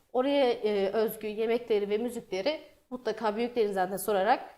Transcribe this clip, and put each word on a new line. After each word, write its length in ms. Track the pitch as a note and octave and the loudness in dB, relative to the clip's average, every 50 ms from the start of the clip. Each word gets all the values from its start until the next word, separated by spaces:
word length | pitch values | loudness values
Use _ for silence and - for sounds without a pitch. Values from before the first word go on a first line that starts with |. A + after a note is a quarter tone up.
| _ _ | _ _
oraya, 380 | - B3+ B3+ C#4+ C#4+ C#4+ C#4 A#3+ | -2 0 2 2 4 4 4 4
e, 420 | A3+ - G#3 G#3+ G#3 G3 F#3+ F#3+ | 2 0 0 0 2 2 0 2
özgü 340 | G3+ A3+ A3 A3+ G#3+ - G#3+ | 2 2 0 0 -2 -4 -8
yemekleri 640 | G#3+ G#3 G#3+ A3 A3+ A3+ A#3+ A#3+ - A3 G3+ G3+ G3 | -6 -4 -2 0 0 0 -2 0 0 0 0 2 0
ve 80 | G#3 G#3+ | 0 -2
müzikleri 640 | A#3+ A#3+ A3 A#3 - - F#3 F#3 F#3+ D4 D#4 D4+ - - - _ _ _ | -2 -4 -6 -8 -8 -6 -6 -2 0 -2 -2 -2 -8 -16 -20 _ _ _
mutlaka 460 | B3+ B3 - A3 A3 A3 A#3+ G#3+ G#3 | -14 -6 -4 -4 -4 -2 -2 -2 0
büyüklerinizden 560 | A3+ A#3+ A#3+ - A#3+ G#3+ G3+ F#3+ F#3+ F#3 F#3+ | 0 -2 0 0 0 0 2 2 0 0 0
de 60 | G3+ F#3 | -2 -4
sorarak 520 | - A3+ G#3 F#3+ F#3+ A3 C4+ D#4 - - - | -2 0 2 2 4 4 2 2 0 -8 -18